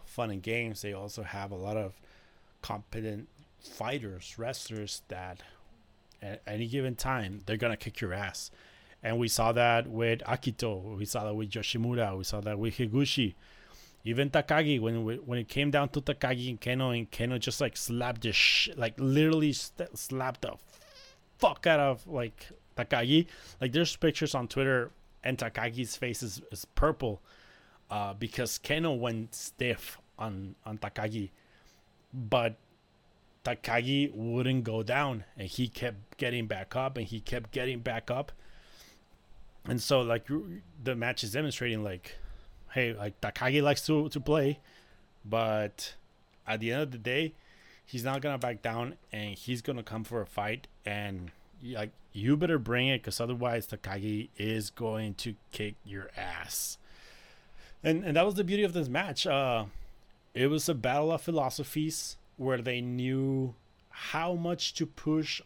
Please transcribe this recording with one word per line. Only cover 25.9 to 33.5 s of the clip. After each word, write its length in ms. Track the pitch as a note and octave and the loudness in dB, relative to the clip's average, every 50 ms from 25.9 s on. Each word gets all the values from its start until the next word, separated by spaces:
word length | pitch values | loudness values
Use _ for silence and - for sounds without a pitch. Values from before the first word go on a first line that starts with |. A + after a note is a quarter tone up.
| - | -4
face 260 | - C3 A#2+ A2+ - | -4 -4 -4 -2 -4
is, 180 | B2 G2+ F#2 - - - | -4 -6 -6 -8 -12 -12
is 140 | G#2 - - - - | -12 -12 -12 -2 2
purple, 460 | - C#3+ D#3 D3+ - C3+ A2 G2+ - - - - - - - - - - - - - _ - | 4 4 4 4 2 0 -2 -2 -4 -8 -16 -20 -20 -20 -20 -20 -20 -20 -20 -20 -18 _ -6
uh, 240 | G#2 G#2 G2+ G2+ G2 | -4 -4 -4 -4 -4
because 440 | G#2 A2+ G#2+ - C3 A#2+ G#2 - - | -6 -6 -4 -2 -2 -2 -2 -4 -4
Kenoh 400 | - - D3 D#3+ E3+ D#3+ C3+ A#2 | -2 0 0 2 2 0 0 0
went 360 | A#2+ A#2+ A2+ A2 A2+ A2+ - | 0 -2 -2 -4 -6 -8 -10
stiff 640 | - - - - - B2+ A#2+ A2 - - - - - - _ _ - | -10 -12 -8 -4 -2 0 0 0 -2 -6 -12 -14 -16 -20 _ _ -8
on, 360 | A2 A2 F#2+ F#2+ G2 F#2+ - - - | -6 -6 -6 -6 -8 -10 -12 -12 -12
on 140 | A2 G#2+ G#2 | -12 -8 -8
Takagi. 520 | G2+ G2+ - A2 G#2+ G#2+ A2 A2 G2 F#2+ - - _ _ _ - - - - _ _ _ _ _ _ _ | -8 -6 -4 -2 -2 -2 -2 -4 -6 -6 -10 -16 _ _ _ -20 -20 -20 -20 _ _ _ _ _ _ _
But 440 | - C3+ A#2 G#2 C3 B2 A#2 A2+ A2 - _ _ _ _ _ _ _ _ _ _ _ _ _ _ _ _ - | -10 -8 -2 2 4 4 4 2 -2 -4 _ _ _ _ _ _ _ _ _ _ _ _ _ _ _ _ -4
Takagi 680 | - | -4